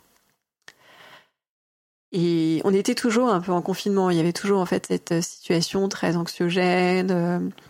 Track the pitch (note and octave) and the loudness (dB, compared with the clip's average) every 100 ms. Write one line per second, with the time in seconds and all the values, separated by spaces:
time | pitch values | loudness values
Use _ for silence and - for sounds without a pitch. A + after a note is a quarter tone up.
0 | _ _ _ _ _ _ - - _ - | _ _ _ _ _ _ -20 -20 _ -20
1 | - - _ _ _ _ _ _ _ _ | -20 -20 _ _ _ _ _ _ _ _
2 | _ F#3 E3+ E3+ D#3+ D#3+ - G3 G3+ B3 | _ -2 2 2 2 0 2 2 0 0
3 | B3 A3 B3+ F#3 F3+ F3 E3 F#3 G#3 G3 | 0 2 2 0 0 -2 -2 -4 -2 0
4 | F#3 E3+ E3 E3+ G3 G3+ F3+ F3+ - F3+ | 2 2 2 0 0 0 0 -2 -2 -4
5 | - E3 F3 - - E3+ E3+ G3 G3 G3 | -2 -2 -2 -6 -2 0 0 0 -2 -2
6 | F3+ E3+ E3+ - F3 F3+ F3+ F3+ F3+ F#3 | -2 -2 -2 -2 -2 0 2 2 2 2
7 | F#3 F3+ E3+ F3 F3+ - - | 0 0 0 -2 -4 -8 -18